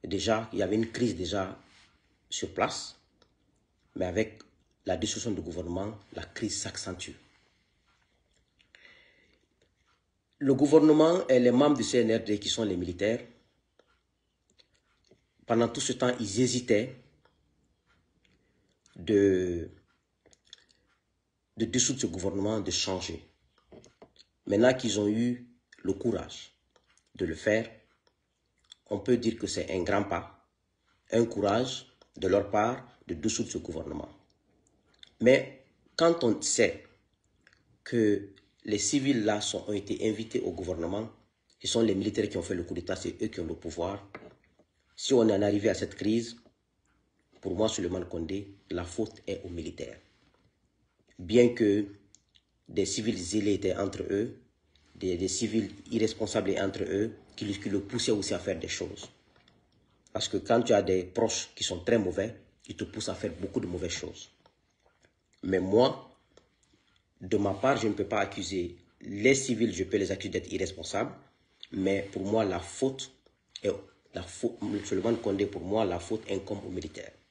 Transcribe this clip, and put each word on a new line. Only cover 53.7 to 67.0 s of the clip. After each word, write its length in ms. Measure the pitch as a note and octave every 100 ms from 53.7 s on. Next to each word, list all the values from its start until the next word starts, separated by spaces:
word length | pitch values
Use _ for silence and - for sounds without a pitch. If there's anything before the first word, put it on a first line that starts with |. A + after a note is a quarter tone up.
| F#2
entre 260 | G2 - -
eux, 300 | G2 A#2+ - _ _ _ _ _ -
des, 200 | F#2 F2
des 120 | F#2
civils 420 | - A2+ A2 F#2+ - -
irresponsables 580 | A#2 A2 - G#2+ A2 F#2+
étaient 100 | F#2+
entre 220 | G2 -
eux, 320 | F#2+ F#2+ A2 - - -
qui, 100 | G#2 F#2+
qui 80 | A2
le 120 | G2
poussaient 300 | G2 A#2+ -
aussi 240 | G#2+ F#2+
à 60 | G#2
faire 180 | - E2+
des 80 | -
choses. 420 | - - - - _ _ _ _ _ _ _ _ _ _
Parce 140 | G2 -
que 120 | G2
quand 240 | - A#2+
tu 100 | A#2
as 100 | G#2
des 220 | F#2+ F#2
proches 460 | F2+ - A2 - -
qui 80 | -
sont 160 | - F2
très 120 | F2 A#2
mauvais, 380 | F#2 E2+ G#2 A2+ - _ -
ils 80 |
te 80 | F2
poussent 260 | - - -
à 60 |
faire 180 | F2+ G2+ E2
beaucoup 200 | F2+ -
de 80 | F2+
mauvaises 240 | F2 E2+
choses. 400 | - - - - _ _ _ _ _ _ _ _ _ _ _
Mais 160 | - F#2+
moi, 500 | F#2 G#2+ C3 - - _ _ _ _ _ _ _ _ _